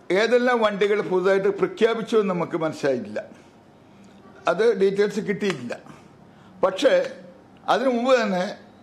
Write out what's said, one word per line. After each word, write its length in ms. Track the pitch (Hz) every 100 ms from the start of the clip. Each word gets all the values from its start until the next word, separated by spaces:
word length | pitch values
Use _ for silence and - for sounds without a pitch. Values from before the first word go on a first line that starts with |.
| - 185
ഏതെല്ലാം 340 | 220 247 247 247 214
വണ്ടികൾ 320 | 196 208 208 160
പുതുതായിട്ട് 400 | 185 185 190 196 196
പ്രഖ്യാപിച്ചു 560 | - - 226 226 - 226
എന്ന് 100 | 196
നമുക്ക് 240 | 180 165 175
മനസ്സിലായിട്ടില്ല. 560 | 160 - 143 123 101 110 - - - - - - - - - - - - -
അത് 140 | 175 233 196
ഡീറ്റെയിൽസ് 400 | 196 190 202 220 175
കിട്ടിയിട്ടില്ല. 460 | 180 202 151 120 - - - - - - - - -
പക്ഷേ 280 | 190 - 269 185 180 - - - - - -
അതിനു 180 | 190 269 233
മുമ്പ് 160 | 247 254
തന്നെ 240 | 214 180 196 - - -